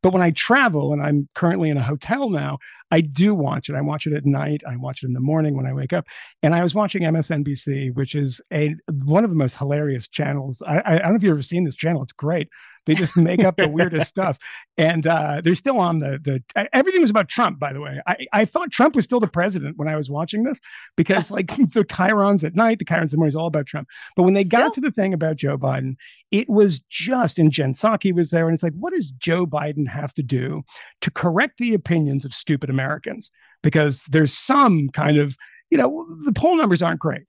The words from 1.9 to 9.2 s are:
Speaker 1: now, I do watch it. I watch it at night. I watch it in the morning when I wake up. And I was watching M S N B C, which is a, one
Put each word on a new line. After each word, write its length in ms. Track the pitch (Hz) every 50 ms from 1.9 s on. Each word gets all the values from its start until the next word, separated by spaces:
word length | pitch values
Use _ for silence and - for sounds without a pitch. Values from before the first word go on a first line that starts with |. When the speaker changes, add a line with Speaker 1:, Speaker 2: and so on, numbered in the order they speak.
| 147 139 - - 226 277 277 233
Speaker 1:
now, 300 | 190 147 143 139 139 131 - - - - - _
I 100 | 160 165
do 340 | 165 151 135 139 180 208 208
watch 360 | 180 147 131 135 127 - -
it. 60 | 147
I 40 | 139
watch 260 | 143 147 147 147 -
it 60 | 156
at 140 | 151 147 139
night. 360 | 143 143 139 143 147 151 147 - 139
I 80 | 123
watch 260 | 123 127 135 131 -
it 40 | -
in 80 | 127 123
the 60 | 127
morning 360 | 127 139 156 160 156 151 143
when 80 | 135 131
I 60 | 131
wake 220 | 131 139 135 127 175
up. 100 | 175 - _ - - - - _ _
And 120 | - 151 165
I 80 | 170
was 120 | 180 175 156
watching 320 | 208 208 196 - 190 170
M 100 | 160 160
S 140 | 160 151 -
N 120 | 165 147
B 120 | 143 143 143
C, 380 | 131 - 147 139 135 139 127
which 220 | 123 123 139 131 -
is 280 | 151 143 135 123 - _ _
a, 220 | - 151 151 147 156 160 _ - 156 139 135
one 180 | 143 151 196